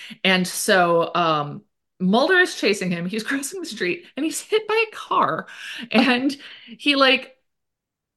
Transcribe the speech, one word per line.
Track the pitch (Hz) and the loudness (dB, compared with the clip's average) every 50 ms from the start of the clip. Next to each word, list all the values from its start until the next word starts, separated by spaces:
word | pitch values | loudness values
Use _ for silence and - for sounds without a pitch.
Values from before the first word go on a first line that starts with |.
| - - - - - | -18 -18 -12 -4 0
And | 190 190 185 180 | 2 2 2 0
so, | 175 - - - - 208 190 180 170 170 170 170 - - | -2 -4 -4 0 2 4 4 4 4 4 2 2 0 0
um, | 170 175 165 156 151 147 143 143 - - _ _ _ _ _ _ _ | 0 0 2 0 0 -2 -4 -8 -12 -16 _ _ _ _ _ _ _
Mulder | 185 185 196 226 277 349 381 359 | 0 2 2 4 4 4 4 4
is | 359 359 - | 4 2 0
chasing | - - 226 202 202 185 180 | -2 0 0 0 0 -2 -4
him. | 175 170 170 | -4 -4 -4
He's | 185 196 220 220 | -4 -6 -6 -4
<laughs> | - | -4
crossing | 277 277 277 - - 392 | -6 -6 -6 -8 -10 -10
the | 339 | -10
street | - 220 - 185 175 165 - - - _ | -12 -8 -6 -4 -4 -4 -6 -8 -12 _
and | - 277 | -6 -6
he's | 320 294 - - | -6 -6 -6 -4
hit | - - 440 440 - | -2 -2 -2 0 0
by | 427 440 453 | 0 0 0
a | 440 - | -2 -4
car. | - - - - 370 226 - 160 - - - - - - - - - - - | -10 -8 -2 0 2 2 2 0 -4 -6 -10 -16 -16 -14 -14 -12 -12 -10 0
And | - 220 - 277 247 247 262 285 269 - - - - - - | 2 2 4 4 2 0 0 -2 -4 -4 -10 -18 -20 -20 -20
he, | - 233 - - 294 285 | -20 -20 -6 -2 0 2
like, | 277 269 262 262 247 - - - _ _ _ _ _ _ _ _ _ _ _ _ _ _ _ _ | 4 4 4 4 2 0 -8 -18 _ _ _ _ _ _ _ _ _ _ _ _ _ _ _ _